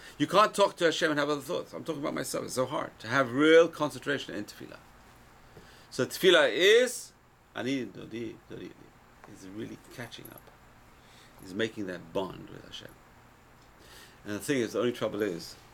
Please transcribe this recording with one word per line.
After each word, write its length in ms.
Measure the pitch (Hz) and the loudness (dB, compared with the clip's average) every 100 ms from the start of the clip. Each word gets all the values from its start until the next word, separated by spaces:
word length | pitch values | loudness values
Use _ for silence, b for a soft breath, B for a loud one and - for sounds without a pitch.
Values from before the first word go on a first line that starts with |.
| B B | B B
You 100 | 147 | 2
can't 260 | 185 214 | 6 6
talk 240 | 208 196 - | 4 2 4
to 80 | 165 | 0
Hashem 240 | 151 165 | 2 0
and 100 | 147 | 0
have 100 | 143 | 0
other 120 | 147 | -2
thoughts. 320 | 143 - - | -4 -6 -6
I'm 100 | - | -10
talking 180 | - 147 | -8 -6
about 120 | 139 | -4
myself. 320 | 147 135 - - | -4 -4 -6 -4
It's 80 | |
so 140 | 117 127 | -4 -2
hard 240 | 160 - - | -2 -6 -10
to 80 | 110 | -2
have 260 | 135 123 | 0 2
real 340 | 127 156 165 165 | 4 8 8 8
concentration 680 | - 151 127 139 135 - 87 | 2 -4 -4 -4 -4 -4 -10
in 100 | 107 | -10
Tefillah. 320 | - - - - - - - - - - B B B B | -14 -16 -18 -20 -20 -20 -20 -20 -20 -20 B B B B
So 160 | - 123 | -4 -4
Tefillah 460 | - 185 170 139 | 2 6 8 6
is, 580 | 113 190 226 254 - - - _ _ _ - | 4 6 6 4 -2 -14 -20 _ _ _ -8
Ani 300 | 120 135 107 | -4 -4 -6
Dodi, 500 | 92 98 110 113 101 - | -12 -12 -10 -10 -12 -16
Dodi, 180 | 92 90 - - - - - - | -16 -16 -18 -20 -20 -20 -20 -20
is 140 | 98 95 104 | -20 -16 -12
really 220 | 110 110 - - | -12 -14 -18 -16
catching 300 | 120 - - | -16 -16 -18
up. 100 | - - - - - - B B B B B | -20 -20 -20 -20 -20 -20 B B B B B
He's 120 | 98 | -12
making 340 | 95 113 110 95 | -4 -4 -4 -8
that 260 | 90 82 | -10 -6
bond 340 | 95 92 - - | -6 -4 -10 -14
with 120 | 92 - | -16 -16
Hashem. 220 | - - - - - - - - - - - B B B B 101 | -18 -18 -20 -20 -20 -20 -20 -20 -20 -20 -20 B B B B -10
And 100 | 101 | -8
the 40 | |
thing 200 | - 135 | -2 0
is, 140 | 107 | 0
the 60 | 107 | 0
only 120 | 120 | 0
trouble 300 | 117 110 104 | 0 -4 0
is, 340 | 104 85 - - - | -2 -2 -10 -18 -20